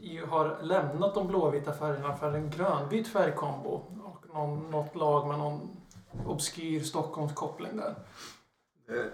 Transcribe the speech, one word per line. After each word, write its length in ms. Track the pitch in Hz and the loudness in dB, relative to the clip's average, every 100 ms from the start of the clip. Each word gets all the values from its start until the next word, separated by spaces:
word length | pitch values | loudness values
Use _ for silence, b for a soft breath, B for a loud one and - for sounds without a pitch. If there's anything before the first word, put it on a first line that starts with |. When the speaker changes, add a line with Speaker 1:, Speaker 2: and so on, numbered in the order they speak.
Speaker 1:
i-, 180 | 180 165 | -12 -8
har 400 | - 160 151 - | 0 4 4 0
lämnat 520 | 160 185 143 156 202 | 2 4 4 2 2
de 140 | 202 180 | 2 2
blåvita 440 | 190 151 143 147 | 4 4 4 0
färgerna 440 | 143 151 139 143 143 | -2 -2 0 -2 0
för 160 | 151 | 0
en 180 | 151 151 | 0 -2
grönvit 580 | 165 190 139 143 220 226 | 2 2 2 2 0 2
färgkombo. 720 | 302 160 147 143 139 - 175 - 196 | 4 4 2 -2 -2 -4 -4 -6 -12
Och 220 | 196 - - | -14 -16 -8
någon, 360 | 156 147 147 160 | -4 -2 -2 -2
något 240 | 151 147 175 | -2 -2 2
lag 300 | 151 147 143 | 4 4 4
med 100 | 147 | 0
någon 380 | 147 147 - - - - - - - | -2 -4 -8 -14 -18 -20 -14 -8 -4
obskyr 540 | 147 - 170 160 156 | -2 -4 -4 -2 -2
Stockholmskoppling 960 | 135 165 151 156 147 - 160 - - - | 0 -2 -2 -2 -4 -2 -6 -6 -6 -4
där. 180 | - - B B B B B _ _ _ - | -4 -6 B B B B B _ _ _ -6
Speaker 2:
Eh, 140 | 120 110 | -4 -2